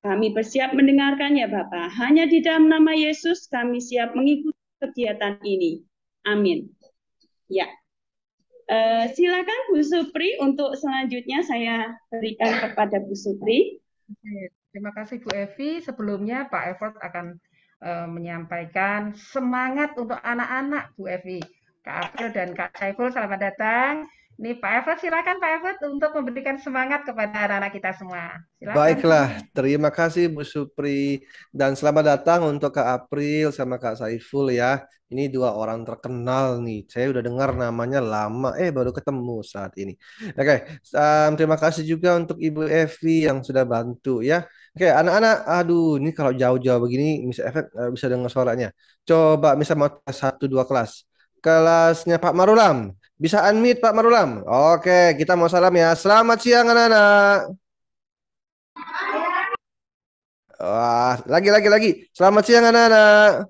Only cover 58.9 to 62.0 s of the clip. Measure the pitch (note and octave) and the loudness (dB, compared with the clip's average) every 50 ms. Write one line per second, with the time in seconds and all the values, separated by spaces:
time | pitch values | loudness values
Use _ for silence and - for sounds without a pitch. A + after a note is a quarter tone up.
58.9 | - - - F#4+ - - E4 F4+ - - - F#4+ F#4+ - _ _ _ _ _ _ | -10 -8 -6 -4 -4 -4 -2 -2 -2 -2 -4 -4 -6 -10 _ _ _ _ _ _
59.9 | _ _ _ _ _ _ _ _ _ _ _ _ _ _ - F2 G2+ A2+ A#2 A#2+ | _ _ _ _ _ _ _ _ _ _ _ _ _ _ -6 -2 -2 0 0 2
60.9 | A#2 A#2 A#2+ B2+ B2 B2 - - C3+ E3 F#3+ G3+ G3+ G#3+ G3+ G#3 G#3 G#3+ A3 G#3+ | 2 2 2 2 0 -2 -2 0 0 2 4 6 4 6 6 6 4 4 4 2
61.9 | E3+ - | 0 -2